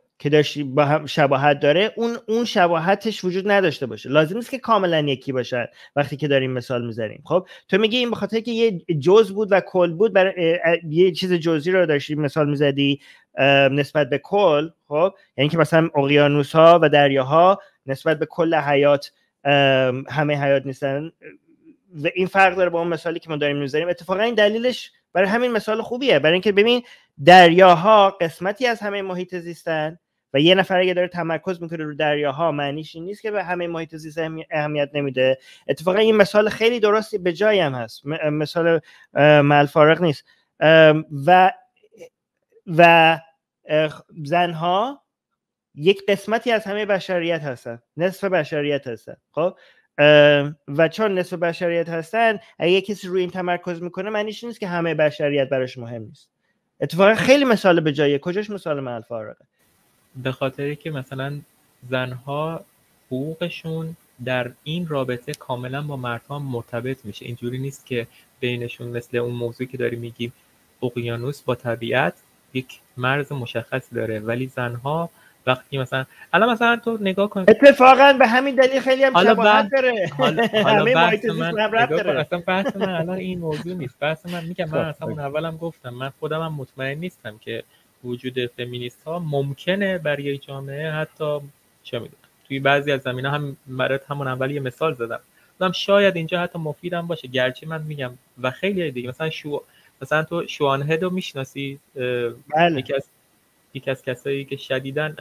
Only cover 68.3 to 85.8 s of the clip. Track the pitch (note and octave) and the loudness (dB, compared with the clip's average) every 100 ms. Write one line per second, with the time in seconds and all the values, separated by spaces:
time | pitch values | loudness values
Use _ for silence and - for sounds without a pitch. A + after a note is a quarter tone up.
68.3 | _ B2 B2 A#2+ - A#2+ A#2+ A#2+ A#2+ A#2+ | _ -6 -6 -8 -12 -12 -10 -6 -4 -4
69.3 | A#2+ A#2 A#2 B2+ B2+ A#2+ A#2+ A#2 A2+ A#2+ | -6 -8 -8 -10 -6 -6 -6 -10 -10 -10
70.3 | - _ _ _ _ B2+ B2 A#2 A#2 B2 | -12 _ _ _ _ -8 -6 -8 -6 -8
71.3 | C#3+ - B2 B2 A#2 A#2 B2 E3 - _ | -8 -6 -6 -6 -6 -2 -2 -2 -4 _
72.3 | _ _ C3 C3 - _ - B2 C#3 C#3 | _ _ -10 -10 -14 _ -6 -2 -2 -4
73.3 | C#3+ A#2 A#2 A2+ C3 - A#2 A2 G#2+ A2 | -8 -8 -8 -6 -8 -8 -8 -6 -6 -6
74.3 | A#2+ C3 B2+ A#2+ A#2+ C3+ D#3+ E3+ _ _ | -6 -6 -8 -8 -8 -6 -6 -8 _ _
75.3 | _ - B2+ - C#3 B2+ C3+ C3 - - | _ -4 -2 -4 -8 -6 -6 -8 -14 -2
76.3 | E3+ A3+ A#3 A#3 A#3 A#3 A3+ G3 F#3+ G3+ | 2 2 2 0 0 -2 -4 -2 -2 -2
77.3 | G3+ F#3 A3 C#4 C4 B3+ B3+ C#4 C4+ A#3+ | 2 4 8 8 8 8 8 8 6 4
78.3 | A#3+ C#4 B3+ C4 C4+ C4 C4 C4+ A#3 G3+ | 2 0 2 2 2 0 2 4 4 4
79.3 | A3 G#3+ G#3+ G#3 C4+ B3+ A3+ E3 - B3+ | 4 4 4 2 0 0 0 -4 -2 0
80.3 | D#3+ A3 G#3 G3+ G#3 G#3+ C4 - A3 A#3 | 0 0 0 2 2 2 2 2 0 -2
81.3 | D#3+ E3 G#3 G#3+ A3 A#3 E3 F#3+ F3 D3+ | -4 -4 -2 -2 0 0 0 -2 -2 -4
82.3 | F3 E3+ F#3 B3+ G3 F#3+ F3 E3+ F#3 F#3 | -6 -4 -4 -4 -4 -4 -4 -6 -6 -8
83.3 | F3+ E3 D3+ E3+ F3+ B2+ - D3 D#3+ F3 | -8 -6 -6 -8 -10 -12 -8 -6 -6 -8
84.3 | F3 E3 F3+ E3 D#3+ D#3+ D3+ D#3 D3+ C#3+ | -10 -10 -8 -6 -4 -6 -8 -10 -8 -8
85.3 | D3 E3 D#3+ E3 - | -6 -6 -8 -12 -12